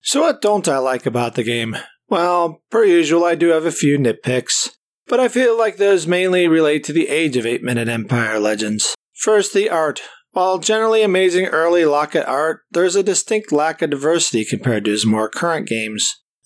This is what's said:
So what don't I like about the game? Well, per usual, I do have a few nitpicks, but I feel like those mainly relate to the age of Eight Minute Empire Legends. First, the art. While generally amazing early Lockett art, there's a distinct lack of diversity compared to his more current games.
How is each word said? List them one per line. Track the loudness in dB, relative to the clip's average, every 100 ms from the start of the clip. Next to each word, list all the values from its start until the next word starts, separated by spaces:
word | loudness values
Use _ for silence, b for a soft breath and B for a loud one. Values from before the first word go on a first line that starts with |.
So | -2 0
what | 0 0
don't | 0 0 0
I | 0
like | 0 -2
about | -4 -4 -4
the | -4
game? | -4 -4 -6 -8 B _ _
Well, | -2 0 0 -2 -6 _
per | 2
usual, | 4 4 4 2
I | 2
do | 2 2
have | 2
a | 0
few | 0 0 2
nitpicks, | 0 -2 -2 -4 -2 -4 -4 _ _ _
but | -2 0
I | 2
feel | 2 2
like | 2 0 2
those | 2 2 2
mainly | 0 2 2 4
relate | 4 4 0
to | 0
the | -2 0
age | 0 0 0
of |
Eight | -2 -4
Minute | -2 -2 -2
Empire | -4 -2 -2 0 0
Legends. | 0 -2 -4 -4 -4 -6 _ -6
First, | 0 2 2
the | -2 0
art. | 0 -2 -4 B B _
While | -2 0 0
generally | 0 0 2 2
amazing | 2 2 2 2
early | 0 0 2 2
Lockett | 2 0 0 -2
art, | -2 -2 -2 -6 _
there's | 0 0
a | 0
distinct | 0 -2 -2 -4 0
lack | 0 0 -2
of | -4
diversity | -2 0 0 0 -2
compared | -4 -4 -2 -2
to | 0
his | 0
more | 0 0 -2
current | -4 -4 -4 -4
games. | -6 -6 -6 -6 -6 _ _